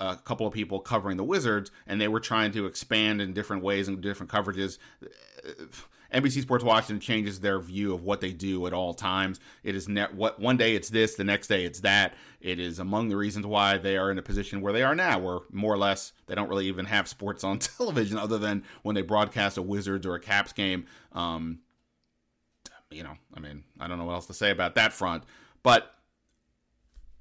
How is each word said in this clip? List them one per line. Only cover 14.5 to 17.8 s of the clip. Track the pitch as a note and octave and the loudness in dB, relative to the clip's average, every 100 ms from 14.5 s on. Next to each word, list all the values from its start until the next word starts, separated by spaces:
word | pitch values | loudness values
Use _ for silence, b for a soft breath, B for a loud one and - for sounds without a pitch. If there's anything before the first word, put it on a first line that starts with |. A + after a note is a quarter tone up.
| G2+ | -4
where | G2 | -2
they | A2 | 2
are | C3 D#3 | 2 2
now, | F#3 G#2 | 2 2
where | F#2 F2+ - | 0 -4 -6
more | G2 G#2+ | -2 0
or | G#2 | 2
less | G2+ F#2+ - b - | 2 0 -4 b -8
they | F#2+ | -4
don't | G2+ | -2
really | G2 F#2+ | 0 -2
even | F#2+ F#2+ | -4 0
have | G#2 F#2+ | 0 0
sports | - G2+ G2+ F#2+ | -6 -6 -4 -2
on | G2 | -2
<laughs> | |
television | - - | -2 -2